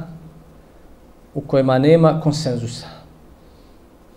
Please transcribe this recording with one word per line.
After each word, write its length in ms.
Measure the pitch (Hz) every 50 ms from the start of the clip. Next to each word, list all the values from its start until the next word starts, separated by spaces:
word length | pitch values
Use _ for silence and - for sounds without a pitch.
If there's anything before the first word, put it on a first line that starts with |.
| - - - - - - - - - - - - - - - - - - - - - - - - - - -
u 80 | 143
kojima 380 | - - - 135 131 131 131 127
nema 400 | 135 147 165 170 165 156 147 160 -
konsenzusa. 640 | 156 147 - - - 123 117 117 117 - - - - - - - - - - - - - - - - - - - - - - - - - - - - -